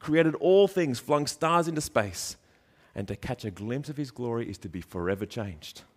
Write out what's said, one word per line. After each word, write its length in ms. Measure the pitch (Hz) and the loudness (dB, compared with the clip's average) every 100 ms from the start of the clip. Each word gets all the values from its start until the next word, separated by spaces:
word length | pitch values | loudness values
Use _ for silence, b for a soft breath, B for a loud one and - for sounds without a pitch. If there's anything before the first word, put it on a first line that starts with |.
created 340 | - 156 160 156 | 0 4 4 2
all 300 | 170 190 196 | 6 6 6
things, 320 | 190 156 120 | 4 0 -2
flung 280 | - 147 143 | 0 0 0
stars 420 | - 160 170 170 | -2 2 2 2
into 120 | 156 | -2
space, 560 | - 120 104 87 - - b b b b b | 0 0 0 -4 -10 -12 b b b b b
and 120 | - 101 | -10 -8
to 80 | |
catch 300 | 101 - 127 | -6 -6 -6
a 80 | 110 | -6
glimpse 360 | 90 107 127 147 | -8 -6 -6 -6
of 80 | 147 | -6
his 140 | 139 | -8
glory 400 | 117 120 117 117 | -6 -4 -2 -4
is 80 | 101 | -8
to 100 | 95 | -8
be 120 | 87 | -10
forever 440 | - 92 87 98 | -8 -4 0 0
changed. 580 | 104 123 101 78 - - - | -2 -6 -8 -10 -16 -20 -20